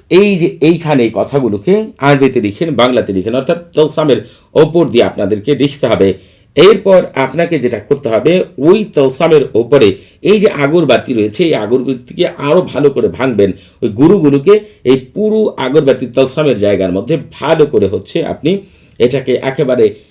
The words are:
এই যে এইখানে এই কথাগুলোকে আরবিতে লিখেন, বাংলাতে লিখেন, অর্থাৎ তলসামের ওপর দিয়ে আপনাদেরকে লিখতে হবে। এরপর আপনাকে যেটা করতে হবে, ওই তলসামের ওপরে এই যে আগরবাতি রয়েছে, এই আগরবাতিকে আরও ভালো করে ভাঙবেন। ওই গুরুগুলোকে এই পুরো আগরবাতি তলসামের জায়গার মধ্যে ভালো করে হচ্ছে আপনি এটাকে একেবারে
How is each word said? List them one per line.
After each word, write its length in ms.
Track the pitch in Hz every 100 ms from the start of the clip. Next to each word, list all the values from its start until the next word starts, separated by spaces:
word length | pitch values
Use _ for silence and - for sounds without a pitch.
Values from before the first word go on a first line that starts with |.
| -
এই 280 | 175 208 190
যে 200 | 170 -
এইখানে 420 | 156 175 151 139
এই 80 | 117
কথাগুলোকে 720 | - - 143 120 101 170 208 220 -
আরবিতে 420 | 143 139 135 120
লিখেন, 340 | 104 - 165 117
বাংলাতে 380 | 127 120 98
লিখেন, 220 | 95 98 127
অর্থাৎ 360 | 131 170 175
তলসামের 440 | 147 151 160 156 120 - _ _
ওপর 360 | - - 170 143
দিয়ে 140 | 113
আপনাদেরকে 520 | 98 - 98 104 120 127
লিখতে 320 | 139 - 127
হবে। 260 | 101 98 92 _ _ _ -
এরপর 500 | 196 233 202 185 - 135
আপনাকে 440 | 131 139 165 156
যেটা 200 | 123 110
করতে 300 | - 143 117
হবে, 340 | 110 151 180 - -
ওই 260 | 151 214
তলসামের 580 | 208 - 143 131 165 117 -
ওপরে 420 | 107 120 143 104 - - _
এই 180 | 165 214
যে 100 | 202
আগরবাতি 640 | 143 143 170 143 110 -
রয়েছে, 300 | 117 104 -
এই 120 | 123 135
আগরবাতিকে 720 | 104 127 127 127 - 160 170
আরও 340 | - 143 151
ভালো 280 | - - 143
করে 180 | 131 104
ভাঙবেন। 440 | 80 131 104 98 - - -
ওই 80 | 120
গুরুগুলোকে 720 | 101 156 202 147 139 139 208 - -
এই 140 | 123 131 -
পুরো 400 | 180 214 220 214 -
আগরবাতি 480 | 131 151 139 117 120
তলসামের 500 | 139 131 - 151 113
জায়গার 320 | 101 95 92
মধ্যে 260 | 92 117 156 -
ভালো 340 | - 139 165 147
করে 220 | 110 98
হচ্ছে 380 | 98 - 165 -
আপনি 360 | - 147 196 - _ _ -
এটাকে 340 | 123 135 -
একেবারে 640 | 123 135 131 131 123 107 - _